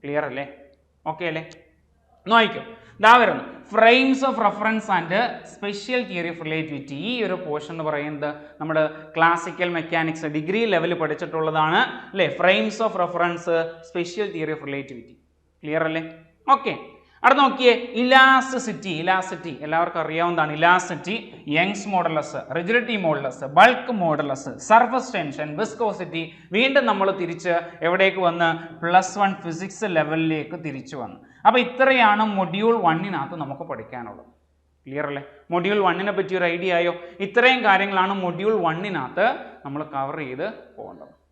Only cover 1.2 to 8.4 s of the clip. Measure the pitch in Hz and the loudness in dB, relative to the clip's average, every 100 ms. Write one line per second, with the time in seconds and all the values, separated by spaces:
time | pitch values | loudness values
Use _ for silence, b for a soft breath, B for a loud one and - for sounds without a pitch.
1.2 | 175 156 160 - _ _ _ _ _ _ | -6 -6 -10 -20 _ _ _ _ _ _
2.2 | - 226 214 - - - B B - 247 | 2 4 4 0 -12 -18 B B 8 8
3.2 | 214 139 - - - 208 226 247 269 262 | 6 0 -6 -16 -2 6 8 8 4 2
4.2 | 269 220 208 208 214 220 208 185 165 190 | 0 0 0 0 -2 -2 0 -2 0 0
5.2 | 240 - - - 202 202 240 254 196 180 | 0 -4 -16 -10 -8 -8 -4 -4 -2 -6
6.2 | 170 170 160 160 156 143 135 143 190 247 | -6 -6 -6 -4 -4 -8 -10 -8 -6 -4
7.2 | 208 180 165 147 151 165 156 151 147 147 | -4 -4 -6 -8 -8 -8 -4 -4 -6 -6
8.2 | 147 147 | -8 -8